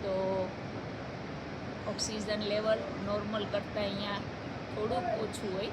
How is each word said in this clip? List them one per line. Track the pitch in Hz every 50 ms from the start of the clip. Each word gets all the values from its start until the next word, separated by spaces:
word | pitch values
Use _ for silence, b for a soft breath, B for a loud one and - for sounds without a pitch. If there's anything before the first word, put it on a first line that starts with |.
| -
તો | 196 190 190 190 190 190 190 185 - - - - - - - - - - - - - - - - - - - - - - - - - - - - -
ઓક્સિજન | 202 190 - - 220 214 202 202 214 214
લેવલ | 214 208 208 214 214 214 220 220 226 - 185 190 190
નોર્મલ | 208 208 208 202 208 214 214 208 196
કરતાં | - 202 202 - - 214 208
અહીંયા | 202 190 202 208 208 202 196 - - - - - - - - - - -
થોડુંક | 220 214 226 247 262 - 233 220 214
ઓછું | 214 202 - - 226 202 185
હોય | 190 208 -